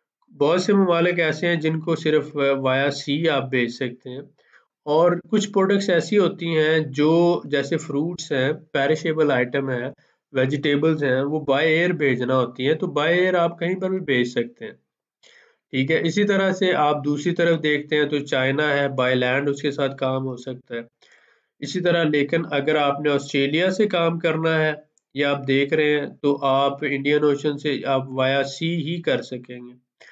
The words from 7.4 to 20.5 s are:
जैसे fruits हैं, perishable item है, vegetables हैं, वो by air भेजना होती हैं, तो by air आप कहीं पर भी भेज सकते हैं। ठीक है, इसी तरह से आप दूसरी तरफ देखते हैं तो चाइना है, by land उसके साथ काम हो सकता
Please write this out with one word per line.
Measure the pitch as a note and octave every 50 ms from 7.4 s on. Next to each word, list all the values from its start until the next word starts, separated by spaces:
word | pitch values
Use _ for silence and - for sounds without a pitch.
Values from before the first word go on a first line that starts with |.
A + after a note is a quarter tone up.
| -
जैसे | C#3+ C#3+ C3+ B2 - E3+ D#3
fruits | - - C#3 C#3+ D#3+ E3+ F3+ - - -
हैं, | D3+ C3 C3 C#3+ D#3+
perishable | - - _ - D3 C3+ D3 D#3 D#3 D#3+ E3 D#3 D#3+ D3+ D3
item | C3+ B2 B2+ B2 - C3+ C3+ C3+
है, | B2+ A#2+ B2 C3+ - _ _ _ _ _ _ _ -
vegetables | C3 B2+ C3 D3 C#3+ D3+ D3+ D3 C#3+ D#3 D#3+ D#3 D#3 D3
हैं, | C3 B2+ C3
वो | C#3 C#3+ D3+ D#3 C#3+ C#3+
by | C3+ C#3
air | D#3+ E3 D#3 E3 F3 F3+ F3 D3
भेजना | D3+ C#3 B2 B2 B2+ B2 C3
होती | C3 B2 A#2+ - - B2+
हैं, | C#3 D#3+ D#3
तो | - E3
by | C#3+ D3 D3+ E3 F3
air | F3+ F#3 F#3 F#3
आप | F3 E3+ E3+ E3+ -
कहीं | E3+ F3 F#3+
पर | F#3 F#3+ F#3
भी | F#3 F#3+
भेज | D#3+ D3 C3 B2 A#2+ A#2+ -
सकते | B2 A#2 A#2+ - - A#2
हैं। | G#2 - _ _ _ _ _ _ _ _ _ _ - _ _ _ _ _ _ _ _ -
ठीक | C3 C3+ C#3
है, | D#3+ E3 - E3
इसी | E3+ G3+ G#3
तरह | G3+ G3 F#3+ G3 F#3+ F#3
से | F#3 F#3+ F#3
आप | - C#3+ D3 D3 D#3 D3
दूसरी | C3+ D3 D3 D3 D3 F3
तरफ | E3+ F3 E3+ F3 E3 D#3+
देखते | - D3+ D3 C#3+ D3 - D#3
हैं | D3+ D3 C#3
तो | D3+ D3
चाइना | C#3+ C#3+ C#3+ C3 C3 C3 C3+ D3 D3+ D3+
है, | C#3+ C#3+ C#3+ C#3
by | C3+ C3 B2 B2+ C3
land | B2 B2 B2 B2+ C#3 C#3+ C#3+
उसके | C#3 C#3 - D#3
साथ | - - C#3 C3 C3+
काम | - C3+ C3 C3 C3 C3+
हो | C3+ B2 A#2+
सकता | - C3+